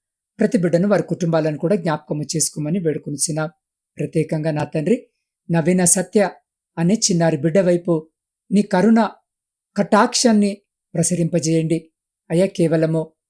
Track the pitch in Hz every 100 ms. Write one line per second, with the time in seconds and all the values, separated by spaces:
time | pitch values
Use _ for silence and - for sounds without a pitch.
0 | _ _ _ - - 220 170 170 202 185
1 | - 170 165 160 156 151 170 208 165 156
2 | - 151 147 160 - - 147 190 165 143
3 | - 143 - 156 156 - _ _ _ -
4 | 147 160 - 160 156 151 147 160 151 247
5 | - _ _ _ - 165 156 185 175 190
6 | 180 214 180 - _ _ _ - 170 226
7 | - 170 165 156 160 196 180 175 175 160
8 | 156 _ _ _ _ 190 202 180 208 226
9 | 208 - _ _ _ _ _ - 196 208
10 | 240 - 240 214 208 202 _ _ _ 160
11 | 170 175 170 170 165 165 160 160 - _
12 | _ _ - 165 190 190 165 165 160 160
13 | 160 _ _